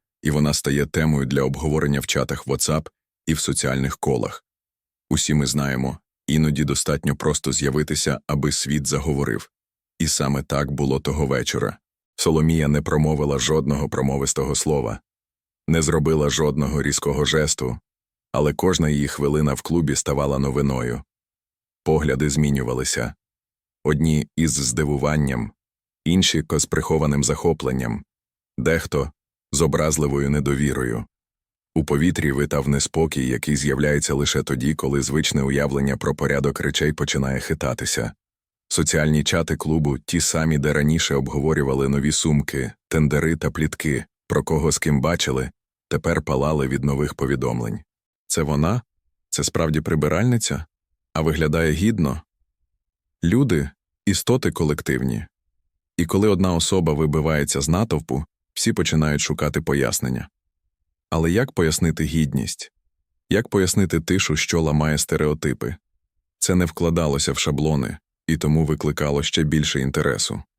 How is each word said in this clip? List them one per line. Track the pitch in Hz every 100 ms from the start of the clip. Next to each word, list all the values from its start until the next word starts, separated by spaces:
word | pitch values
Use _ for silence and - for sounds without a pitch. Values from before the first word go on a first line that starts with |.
| _ _
і | 76
вона | 73 73
стає | 71 71 69 71
темою | 82 78 71 65
для | 71
обговорення | 65 71 78 78 73 69
в | -
чатах | 71 65 - -
WhatsApp | 69 - 78 - _ _ _ -
і |
в | 78
соціальних | - - 67 65 69 -
колах. | - 62 50 - _ _ _ _ _ _ -
Усі | 80 -
ми | 76 67
знаємо, | 71 69 64 65 - _ _ -
іноді | 76 76 73
достатньо | 71 67 - 71 71 67
просто | 76 73 67
з'явитися, | 64 71 71 76 76 - 67 -
аби | 73 73
світ | - 67 73 67
заговорив. | - 76 69 60 53 - _ _ _ _ -
І | 78
саме | - 71 71
так | - 71 73
було | 71 69 67
того | - 80 69
вечора. | 64 60 60 55 - _ _ _ -
Соломія | 85 78 80 80 73
не | 73
промовила | 73 76 78 73 73 69
жодного | 73 78 67 69 69
промовистого | - 67 69 69 - 67
слова, | 69 82 71 55 57 _ _ _ _ _ _ -
не | 82
зробила | 78 80 78 78 73
жодного | 76 76 71 69 73
різкого | 71 - 73 73
жесту, | 71 78 73 - 64 - _ _ _ _ _
але | 67 76
кожна | 73 92 82 76
її | 73 69
хвилина | - 71 76 73
в | 67
клубі | - 85 73 67
ставала | - 69 69 67
новиною. | 69 65 69 64 60 58 - _ _ _ _ _ _ _
Погляди | 78 78 76 67 76
змінювалися. | 73 73 69 60 64 65 62 60 - _ _ _ _ _ _
Одні | 73 73 80 76 - -
із | 80
здивуванням, | 71 64 62 73 69 73 76 69 62 53 - _ _ _ _
інші | 78 92 85 78
ко-, | - 78
з | -
прихованим | 76 - 80 76 71
захопленням, | 71 73 85 78 64 65 58 53 - _ _ _ _ -
дехто | 80 82 - 73 71 - _ _ _
з | -
образливою | 78 76 78 76 71 71 69
недовірою. | 73 67 69 71 65 60 57 - _ _ _ _ _ _
У | 82
повітрі | 73 73 87 76 71
витав | 67 71 71 67
неспокій, | 71 - 80 80 71 64
який | 60 - 69
з'являється | 69 67 73 73 -
лише | 69 71 71
тоді, | 67 65 67
коли | 78 67 69
звичне | 64 76 - 73
уявлення | 67 69 71 69 69 69
про | 71
порядок | 71 69 69 69 -
речей | 76 - 76
починає | 78 73 71 65 65
хитатися. | - 80 67 64 62 - 57 - _ _ _ _ -
Соціальні | - 80 80 78 76
чати | 71 87 80 73
клубу, | 76 80 73 64
ті | - 87
самі, | - 82 80 73
де | 73
раніше | 73 73 80 -
обговорювали | 69 65 73 76 76 67 67 67
нові | 69 71
сумки, | - 80 73 - 67 65 - -
тендери | 80 71 71 78 80
та | 76
плітки, | - 78 - 78 62 - _ -
про | 73
кого | - 78 78
з | -
ким | 80 69
бачили, | 76 85 69 65 65 - _ _ -
тепер | 73 82 78
палали | - 65 73 78 67
від | 64
нових | 69 69 73
повідомлень. | - 67 67 62 60 55 - - _ _ _ -
«Це | -
вона? | 76 73 82 120 - _ _ _ _
Це | -
справді | 71 - 80 78
прибиральниця? | - 80 73 80 123 117 - 78 - _ _ _ _
А | 78
виглядає | 80 80 78 82 80
гідно?» | 78 107 104 71 78 - _ _ _ _ _ _ _ _ _
Люди — | 87 117 131 78 69 - _ _ 101
істоти | 92 - 123 90
колективні. | - 78 78 - 64 65 53 - _ _ _ _ _ _ -
І | 82
коли | 98 107
одна | 95 95
особа | 85 - 95 80
вибивається | 73 78 78 78 76 73 78
з | 76
натовпу, | 87 113 73 - 67 78 _ _
всі | - 113
починають | 110 80 80 76 73
шукати | - 73 76 76
пояснення. | 76 71 62 - 64 64 - _ _ _ _ _ _ _ -
Але | 82 82
як | 101 139
пояснити | - 80 - 82 78
гідність? | 78 80 73 - 53 - - _ _ _ _ _ -
Як | 101 -
пояснити | 101 92 107 90 82
тишу, | 80 92 - 78
що | - 85
ламає | 78 76 78 76
стереотипи? | - 78 76 76 76 - 60 - _ _ _ _ _ -
Це | -
не | 90
вкладалося | 85 - 85 82 78 71 73
в | 71
шаблони, | 78 71 78 73 58 - _ _ -
і | 80
тому | 76 78
викликало | 76 76 73 76 73 71
ще | - 85
більше | 76 78 71 69
інтересу. | 67 78 71 58 - - -